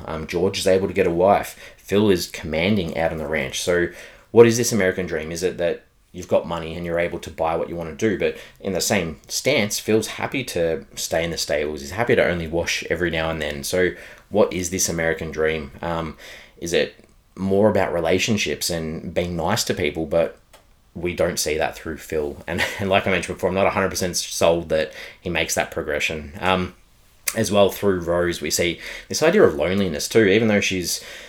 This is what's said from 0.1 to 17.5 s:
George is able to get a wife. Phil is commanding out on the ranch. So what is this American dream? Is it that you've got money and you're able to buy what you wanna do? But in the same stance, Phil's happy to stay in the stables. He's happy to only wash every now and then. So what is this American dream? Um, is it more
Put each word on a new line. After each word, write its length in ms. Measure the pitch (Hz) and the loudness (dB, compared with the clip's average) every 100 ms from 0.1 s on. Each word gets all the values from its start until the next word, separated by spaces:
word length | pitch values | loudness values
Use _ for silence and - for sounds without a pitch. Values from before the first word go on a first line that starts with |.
| 80 78 | -8 -4
George 320 | 85 80 - | 0 0 2
is 80 | 95 | 4
able 200 | 95 95 | 4 2
to 60 | |
get 140 | 90 87 | 2 2
a 40 | |
wife. 640 | 85 95 92 - - - - | 4 6 4 2 -12 -20 -16
Phil 340 | - 101 107 | 0 2 4
is 160 | 87 - | 4 0
commanding 680 | - 80 78 92 104 82 - | -8 -4 0 2 0 -2 -2
out 140 | 82 | -2
on 60 | 80 | -2
the 100 | 76 | -4
ranch. 340 | 78 65 - | -2 -4 -4
So 260 | 90 87 85 - - - - | 0 0 0 -6 -20 -20 2
what 160 | 110 | 8
is 120 | 117 117 | 8 8
this 140 | 117 | 0
American 360 | 110 92 92 87 | 2 2 0 -4
dream? 240 | 80 78 | -4 -6
Is 100 | 85 | -2
it 160 | 90 85 | -2 0
that 280 | 85 - _ _ _ | -2 -2 _ _ _
you've 160 | 87 85 | -12 0
got 200 | 95 82 | 0 0
money 280 | 85 80 | -6 -6
and 100 | 85 | -6
you're 140 | 87 85 | -2 -2
able 200 | 87 85 | -2 -4
to 120 | - | -8
buy 240 | 80 80 | -2 -2
what 120 | 82 - | 0 -4
you 80 | |
wanna 200 | 85 82 | -6 -8
do? 240 | 73 110 85 | -2 0 2
But 180 | 80 - - - | 0 -2 -14 -10
in 140 | 98 | -4
the 80 | 87 | -2
same 380 | - 101 82 - - | 0 0 -2 -8 -10
stance, 520 | - 127 143 101 - | -4 0 2 0 -2
Phil's 280 | - 110 110 | 0 0 0
happy 360 | - 110 139 | -4 -4 -4
to 420 | - 87 82 80 - | -4 0 0 -2 -6
stay 280 | - - 82 | -10 -4 -2
in 80 | 82 | -2
the 60 | 78 | -4
stables. 440 | - 76 76 76 | -2 -2 -2 -6
He's 100 | 71 | -8
happy 240 | 101 120 | -2 2
to 80 | 95 | 4
only 240 | 82 87 80 | 4 0 -2
wash 360 | 82 - - - | -4 -2 -4 -4
every 180 | 82 85 | -2 0
now 220 | 80 80 | 0 -2
and 100 | 80 | -2
then. 220 | 73 71 | -4 -6
So 280 | - 90 87 - - - - | -4 0 0 -2 -16 -20 -2
what 240 | 95 - | 2 2
is 160 | 87 87 | 0 -4
this 180 | 95 - | -2 -2
American 440 | 82 82 80 80 | -2 -2 -2 -4
dream? 400 | 76 78 80 69 - | -2 -2 -2 -8 -8
Um, 340 | 85 82 78 - - - - - | -6 -4 -6 -10 -18 -20 -20 -12
is 140 | 82 | -2
it 320 | 80 73 - - _ _ | -2 -2 -6 -20 _ _
more 340 | - 95 | -6 0